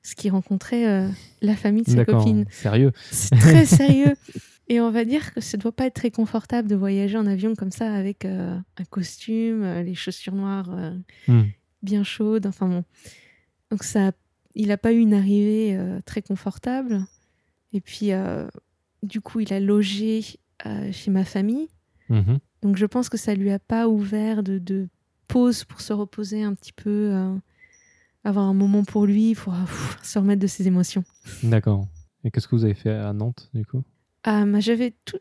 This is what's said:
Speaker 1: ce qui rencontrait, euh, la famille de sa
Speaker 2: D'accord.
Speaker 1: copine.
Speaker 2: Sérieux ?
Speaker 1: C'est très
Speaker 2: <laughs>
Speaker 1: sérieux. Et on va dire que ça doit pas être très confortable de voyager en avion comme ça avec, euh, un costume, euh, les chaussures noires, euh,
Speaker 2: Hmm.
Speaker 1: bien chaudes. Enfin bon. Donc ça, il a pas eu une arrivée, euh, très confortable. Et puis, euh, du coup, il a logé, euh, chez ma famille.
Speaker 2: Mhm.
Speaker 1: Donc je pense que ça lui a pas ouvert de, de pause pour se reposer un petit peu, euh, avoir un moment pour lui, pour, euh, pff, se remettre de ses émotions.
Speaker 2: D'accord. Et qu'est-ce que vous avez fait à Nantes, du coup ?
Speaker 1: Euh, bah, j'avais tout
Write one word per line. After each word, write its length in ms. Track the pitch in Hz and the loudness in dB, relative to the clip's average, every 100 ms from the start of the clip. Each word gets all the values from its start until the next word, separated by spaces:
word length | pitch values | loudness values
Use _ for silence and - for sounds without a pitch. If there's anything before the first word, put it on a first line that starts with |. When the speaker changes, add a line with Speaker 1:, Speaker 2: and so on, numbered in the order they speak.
Speaker 1:
ce 140 | - - | -18 -6
qui 140 | 208 | -2
rencontrait, 560 | 190 - 190 - 240 233 | -2 -2 -6 -2 0 2
euh, 200 | 196 190 196 - _ | 2 0 -6 -16 _
la 120 | 208 208 | 0 0
famille 280 | 208 208 | 2 0
de 60 | 226 | 4
sa 80 | 120 | 4
Speaker 2:
D'accord. 220 | 120 117 | 6 6
Speaker 1:
copine. 220 | 107 107 104 | 6 4 0
Speaker 2:
Sérieux ? 420 | - 104 110 135 - - | -4 0 4 4 2 -8
Speaker 1:
C'est 240 | - - 127 | -6 4 8
très 300 | 151 160 302 | 10 10 8
Speaker 2:
<laughs> 0 | |
Speaker 1:
sérieux. 500 | 170 277 269 285 277 - - - _ - | 6 6 6 6 2 -8 -18 -18 _ -2
Et 100 | 233 | 2
on 80 | 233 | 2
va 160 | 226 226 | 0 0
dire 280 | 294 294 - | -2 -4 -10
que 60 | |
ça 160 | - 208 | -6 -4
doit 140 | 226 | -4
pas 140 | - 262 | -2 -4
être 80 | |
très 160 | - 240 | -2 -4
confortable 580 | - 220 226 - 240 214 | -2 -2 -2 -4 -4 -2
de 80 | 202 | -2
voyager 420 | 196 196 202 214 | 0 0 -2 0
en 100 | 208 | 0
avion 260 | 190 214 | 0 -2
comme 180 | 220 190 | -4 -6
ça 220 | - 226 | -6 -4
avec, 320 | 208 196 202 190 | -4 -4 -6 -8
euh, 320 | 185 180 180 185 - | -6 -6 -8 -12 -14
un 80 | 180 | -10
costume, 760 | 202 170 - - 226 226 226 | -8 -8 -12 -6 -4 -2 -4
euh, 200 | 190 170 | -4 -4
les 100 | 175 | -6
chaussures 400 | 175 - - - | -8 -10 -10 -8
noires, 380 | 196 196 196 180 180 | -6 -4 -6 -8 -8
euh, 220 | 165 180 185 _ - | -8 -10 -16 _ 2
Speaker 2:
Hmm. 160 | 120 104 101 _ _ | 4 4 -4 _ _
Speaker 1:
bien 200 | 196 208 | -4 -2
chaudes. 440 | 202 - 214 220 196 | -4 -4 -2 -2 -4
Enfin 200 | - 185 | -4 -2
bon. 140 | 180 175 _ - - _ _ _ _ _ | -2 -6 _ -20 -20 _ _ _ _ _
Donc 140 | 214 | -8
ça, 300 | - 214 190 - _ _ _ - | -2 0 0 -2 _ _ _ -4
il 160 | 208 | -2
a 60 | 202 | 0
pas 160 | 226 | 2
eu 40 | 233 | 4
une 140 | 220 | 4
arrivée, 600 | 208 196 202 208 214 214 190 | 4 4 2 2 0 0 -2
euh, 220 | 185 190 - | -4 -8 -8
très 180 | 220 | -10
confortable. 800 | - 196 202 - 254 254 254 202 190 _ _ _ _ _ _ | -6 -6 -6 -8 -6 -6 -4 -4 -4 _ _ _ _ _ _
Et 80 | 202 | -10
puis, 320 | - - 208 | -10 -6 -2
euh, 340 | 190 196 - - - _ _ _ _ | -2 -4 -6 -10 -14 _ _ _ _
du 180 | 202 220 | -10 -10
coup, 200 | - 226 | -8 -6
il 120 | 214 | -2
a 60 | 196 | 0
logé, 600 | 196 208 196 202 220 220 208 - _ _ 214 | 2 2 2 -2 -2 -2 -6 -18 _ _ -10
euh, 240 | 208 202 | -8 -8
chez 180 | 190 - | -6 -2
ma 160 | 190 190 | 0 0
famille. 440 | 196 202 254 320 _ _ _ - | -2 -2 -2 -6 _ _ _ 0
Speaker 2:
Mhm. 280 | 113 95 139 _ _ | 2 2 0 _ _
Speaker 1:
Donc 140 | 202 190 | -2 0
je 80 | 208 | 0
pense 240 | 247 247 | -2 -4
que 80 | 226 | -4
ça 160 | - | -4
lui 160 | 202 196 | -2 -2
a 80 | 196 | -4
pas 300 | _ 226 233 | _ -2 0
ouvert 560 | 214 196 214 214 220 | 0 -2 -2 -2 -2
de, 160 | 190 196 | -4 -6
de 280 | 180 190 185 _ _ _ - | -4 -6 -6 _ _ _ -2
pause 360 | 247 247 226 | 2 2 0
pour 180 | - - | -8 -16
se 100 | - | -8
reposer 520 | 208 208 - 202 214 | -6 -6 -8 -8 -4
un 100 | 208 | -4
petit 180 | 196 - | -6 -12
peu, 360 | - 214 208 208 | -10 -4 -2 0
euh, 220 | 190 190 190 _ _ _ _ _ _ _ _ | 0 -2 -4 _ _ _ _ _ _ _ _
avoir 220 | 208 202 196 | -2 0 2
un 80 | |
moment 300 | 196 202 208 | 2 4 2
pour 240 | 202 214 202 | 2 2 2
lui, 260 | 202 220 | 4 2
pour, 200 | 220 - 175 | 0 -4 -6
euh, 60 | |
pff, 360 | 180 - 131 - | -6 -6 -10 -10
se 160 | - 214 | -6 0
remettre 200 | 196 202 | 2 2
de 40 | 196 | 0
ses 200 | - 190 | 0 0
émotions. 360 | 180 175 190 180 _ - 101 | 2 0 -2 -6 _ -20 -4
Speaker 2:
D'accord. 460 | 117 113 107 101 98 - - _ | 2 2 2 0 -4 -12 -20 _
Et 60 | 120 | -4
qu'est-ce 180 | - - | -4 0
que 80 | 117 | 0
vous 80 | |
avez 120 | 110 98 | 2 0
fait 160 | 110 | -4
à 200 | 107 104 | -4 -6
Nantes, 360 | 104 113 120 - 117 | -4 -6 -8 -10 -8
du 100 | 107 | -6
coup ? 160 | 131 135 _ _ _ 226 | -8 -10 _ _ _ -2
Speaker 1:
Euh, 180 | 208 208 | 0 2
bah, 140 | 208 | 2
j'avais 340 | 208 233 247 - - | 0 0 -2 -6 -14
tout 120 | 381 | -14